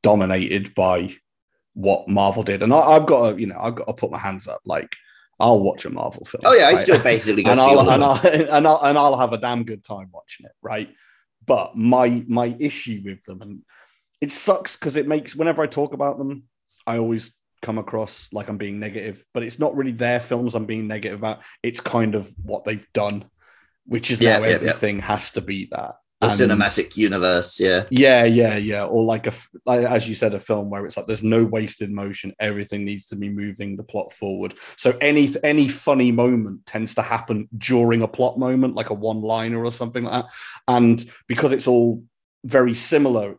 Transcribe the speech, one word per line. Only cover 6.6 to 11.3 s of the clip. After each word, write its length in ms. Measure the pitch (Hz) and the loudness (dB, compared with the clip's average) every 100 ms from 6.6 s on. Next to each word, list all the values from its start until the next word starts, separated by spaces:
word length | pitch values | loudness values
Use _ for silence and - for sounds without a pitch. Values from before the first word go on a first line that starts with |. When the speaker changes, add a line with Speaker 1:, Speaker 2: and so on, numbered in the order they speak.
| 156 | 8
Speaker 2:
I 60 | |
Speaker 1:
right? 80 | - | 6
Speaker 2:
still 200 | 196 180 | 6 4
basically 420 | 127 113 107 104 | 4 0 2 0
go 80 | 101 | 4
Speaker 1:
And 80 | 127 | 6
Speaker 2:
see 60 | 131 | 8
Speaker 1:
I'll, 140 | 139 | 8
Speaker 2:
all 100 | 131 | 6
of 40 | |
Speaker 1:
and 100 | 131 | 4
Speaker 2:
them. 60 | 143 131 185 156 151 | 4 4 4 4 2
Speaker 1:
I'll, 60 | 147 | 4
<laughs> 20 | |
and 100 | 156 | 4
I'll, 140 | 156 | 4
and 140 | 143 147 | 4 4
I'll 200 | 143 131 | 2 2
have 160 | 123 | 0
a 40 | 113 | -2
damn 260 | 123 120 | -4 -4
good 200 | 117 107 | -6 -12
time 260 | - 104 95 | -14 -16 -16
watching 340 | - _ - - | -20 _ -20 -20
it, 60 | _ | _
right? 280 | - 107 - _ _ _ _ | -10 -10 -10 _ _ _ _